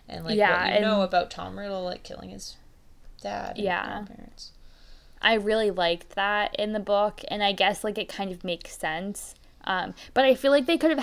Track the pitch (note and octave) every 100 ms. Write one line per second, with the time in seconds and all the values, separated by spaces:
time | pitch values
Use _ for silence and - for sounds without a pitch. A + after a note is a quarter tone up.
0 | - E3+ E3 G#3+ G3 F3 F3+ G#3 G#3+ G#3
1 | F#3 F3+ - - F#3 F#3+ G3+ F#3+ F3+ -
2 | - - F#3 G3 - - - - - -
3 | - - G3+ G3+ F#3+ - G3 F3 - G3+
4 | G#3 - - - - - - - - -
5 | - - A3 A3+ G#3 A3 G#3+ F#3 E3+ F3
6 | - - G3 G#3 G3+ - G#3 G#3+ G3 G3+
7 | G#3 - - G#3 G3+ G3 G3 G3+ G#3+ G#3
8 | - - G3 F3+ F#3 E3+ - - D#3+ D#3+
9 | G3 G3+ - - - - - F#3 F#3+ -
10 | - B3 C4+ C4 C#4 C#4+ B3+ E4+ D#4+ C#4